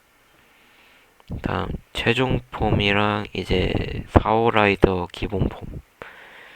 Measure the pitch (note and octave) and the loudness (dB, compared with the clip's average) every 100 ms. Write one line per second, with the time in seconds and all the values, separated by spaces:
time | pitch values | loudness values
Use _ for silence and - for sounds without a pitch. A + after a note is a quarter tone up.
0 | _ _ _ _ _ _ _ _ _ _ | _ _ _ _ _ _ _ _ _ _
1 | _ _ - - - F#2 F#2+ - - - | _ _ -14 -8 -4 -4 -4 -8 -10 -4
2 | A#2 A#2 C3 C3 - - G#2+ G2+ G2+ G2+ | 0 0 0 0 -4 -4 0 2 2 2
3 | G#2 G#2 G#2 - F#2 F#2 F#2 - - - | 2 0 -4 -8 -2 0 0 -2 -4 -8
4 | - - G#2+ A2 A#2 A2 G2+ G2 F#2+ F2+ | 0 2 4 2 4 4 4 4 2 2
5 | F2 - F#2 F#2+ - - - - - _ | -4 -8 -6 -2 -2 -4 -14 -14 -18 _
6 | - - - - - | -20 -20 -20 -20 -20